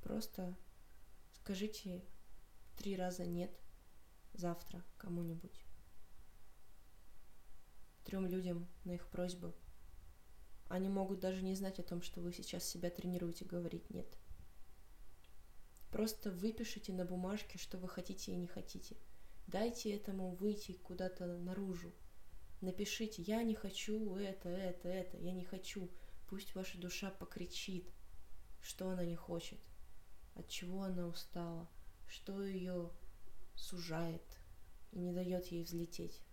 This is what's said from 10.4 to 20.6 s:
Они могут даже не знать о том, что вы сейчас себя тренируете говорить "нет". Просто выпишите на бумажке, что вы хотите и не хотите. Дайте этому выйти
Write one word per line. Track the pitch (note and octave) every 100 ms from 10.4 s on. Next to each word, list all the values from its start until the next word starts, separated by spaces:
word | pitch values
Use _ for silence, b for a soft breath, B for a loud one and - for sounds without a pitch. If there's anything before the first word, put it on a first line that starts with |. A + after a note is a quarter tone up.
| - - -
Они | F#3 F#3+
могут | G3 F#3+ F#3+
даже | F#3 F#3
не | F#3 F#3+
знать | G3 F#3+
о |
том, | F3 F3
что | - -
вы | F3
сейчас | F3 - F3+ -
себя | F3 F3
тренируете | F3 F3+ F3+ E3+ E3 -
говорить | F3 E3+ E3+ -
"нет". | - - - - - - - - - - - - - - - - - - - -
Просто | A3 G#3+ - G#3
выпишите | F3+ G#3 A3+ A3+ - -
на | F#3 F3+
бумажке, | F3+ F#3 G#3 - F3
что | - F#3
вы | F3+
хотите | F#3 F3+ G3 -
и | F3+
не | F3
хотите. | - - - - - - B B B -
Дайте | F#3 A#3 A#3 G#3+ G3+
этому | G#3 F#3+ F#3
выйти | F3+ G3+ G#3